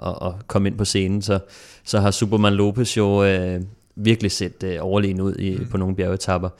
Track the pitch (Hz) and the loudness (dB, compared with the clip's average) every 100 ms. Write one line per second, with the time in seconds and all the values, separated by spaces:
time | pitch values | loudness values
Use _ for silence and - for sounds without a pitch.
0 | 92 - 90 95 - 101 98 104 101 101 | -8 -6 -8 -8 -4 -2 0 -2 -2 0
1 | 95 101 98 98 - - - - - 107 | 0 -2 0 -2 -2 -16 -20 -18 -2 2
2 | 101 - 104 107 104 98 101 107 117 110 | 2 2 0 2 4 4 2 0 -2 2
3 | 101 101 98 92 92 90 95 - _ - | 2 4 4 2 0 -4 -8 -14 _ -2
4 | 107 113 98 - 90 - 95 82 92 101 | 2 2 0 -2 -6 -4 -6 -4 0 0
5 | 98 92 98 - 98 92 - 98 92 95 | 2 0 -2 -2 -4 -4 -4 -2 -2 0
6 | 90 95 - 90 90 | -2 -2 -2 -2 -2